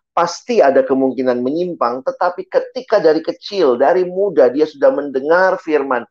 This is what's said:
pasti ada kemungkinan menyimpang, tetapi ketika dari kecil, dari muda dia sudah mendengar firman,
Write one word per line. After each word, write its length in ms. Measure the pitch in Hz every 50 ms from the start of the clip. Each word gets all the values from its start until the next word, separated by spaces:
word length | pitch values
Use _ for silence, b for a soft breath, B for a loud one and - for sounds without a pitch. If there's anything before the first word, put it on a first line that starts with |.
| _ _
pasti 480 | _ 175 170 165 - - - - 240 208
ada 240 | 156 139 131 139 -
kemungkinan 560 | - 135 131 135 131 120 113 131 127 123 123
menyimpang, 640 | 123 131 147 165 180 180 170 - 127 117 170 269 269
tetapi 400 | 539 539 - 185 180 180 - 190 -
ketika 480 | - - - - - 254 - - - 202
dari 240 | 160 160 151 160 160
kecil, 560 | - 160 - - - 202 196 170 135 120 120
dari 240 | 135 143 175 185 185
muda 480 | 180 180 185 202 202 160 143 131 123
dia 160 | 127 143 151 151
sudah 240 | - 139 135 135
mendengar 640 | 139 143 143 143 131 135 135 151 165 180 190 185 180
firman, 480 | 185 - 165 151 147 139 139 131 120 117 B